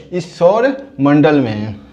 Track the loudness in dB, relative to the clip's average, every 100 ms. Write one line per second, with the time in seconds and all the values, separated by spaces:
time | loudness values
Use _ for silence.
0 | -10 -10 -8 0 2 2 0 -4 -10 -2
1 | 2 4 4 2 -2 -4 -8 -12 -18